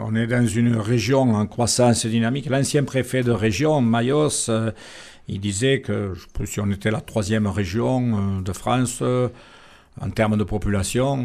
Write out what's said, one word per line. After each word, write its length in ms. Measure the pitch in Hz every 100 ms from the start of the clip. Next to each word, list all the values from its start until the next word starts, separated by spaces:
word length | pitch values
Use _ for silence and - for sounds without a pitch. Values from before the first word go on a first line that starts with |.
| 107
on 80 |
est 120 | 110 117
dans 200 | 123 120
une 300 | 107 120 117
région 580 | 107 123 107 135 127
en 120 | 107 104
croissance 600 | - 117 - 123 113 117
dynamique. 400 | 113 113 139 135
L'ancien 380 | 131 139 151
préfet 380 | 135 135 127 127
de 80 | 120
région, 500 | 110 110 95 151 151
Mayos, 680 | 117 117 120 147 151 - -
euh, 200 | 110 113 - - - - - -
il 120 | 101
disait 400 | 101 98 131 135
que, 320 | - 107 101
je 60 | 87
sais 60 | -
plus 140 | - 104
si 140 | -
on 100 | 101
était 200 | 98 110
la 100 | 107
troisième 460 | - 110 98 110 104
région, 920 | 101 95 104 123 131 123 104 98 95
euh, 40 |
de 100 | 92
France, 460 | 90 113 123 123 -
euh, 260 | 127 123 123 - - - - - _ -
en 100 | 101
termes 260 | 95 107 107
de 80 |
population. 760 | 101 107 104 101 95 120 135 135